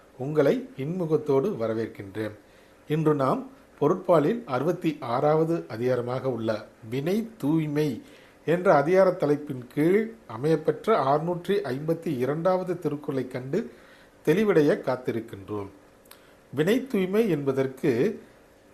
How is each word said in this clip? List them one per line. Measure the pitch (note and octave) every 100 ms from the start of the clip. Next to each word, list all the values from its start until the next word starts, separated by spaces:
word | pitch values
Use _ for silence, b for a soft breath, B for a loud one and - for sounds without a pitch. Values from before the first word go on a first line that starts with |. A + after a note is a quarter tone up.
| B -
உங்களை | C3+ D3+ C#3+ B3 - -
இன்முகத்தோடு | C#3 F#3 D#3+ D3+ D3+ C3+ G3
வரவேற்கின்றேன். | D3 A2+ A2 G#2+ - G2 G#2+ G#2+ - b b b b b
இன்று | D#3 D#3 C#3+
நாம் | C3+ A#3 - B B -
பொருட்பாலில் | C#3+ F#3+ - E3 D3 A#3 -
அறுபத்தி | B2+ D3+ E3 E3 D3
ஆறாவது | B2 B2 D3 D#3 E3 E3 -
அதிகாரமாக | A2+ B2 B2 A#2+ B2+ C3
உள்ள | A#2 A2 G#2+ - - A2
வினை | B2+ D3+ G#3+ A3+ -
தூய்மை | C#3 D#3+ D3+ D3 D3+ - - B B B -
என்ற | F3 F#3+ D3
அதிகார | D3 F#3 F#3
தலைப்பின் | F3+ D3 D3 - B2+ A#2+
கீழ் | D3 D#3+ G3+ A3+ - -
அமையப்பெற்ற | A2+ D3 D#3 F#3+ - - G#3
அறுநூற்றி | C3+ D3 E3+ F3 F3+ G3+
ஐம்பத்தி | B2+ C3 D#3 E3 F3+ B2+
இரண்டாவது | B2+ D#3 F3+ F#3 F3+ F3
திருக்குறளை | D3+ D3 - C3+ B2+
கண்டு | B2+ C3 F3+ A#3+ B B B B B -
தெளிவடைய | F3 G#3+ E3 D3 G#3 -
காத்திருக்கின்றோம். | B2 - A2+ - G2 F#2+ G#2 G2 - - _ - B B B B
வினை | B2 D#3+ B3 C4
தூய்மை | G3+ F#3 G#3 A#3
என்பதற்கு | D3+ C3+ C3 C3 - D#3+ A#2 F#3+ A3 B B B B _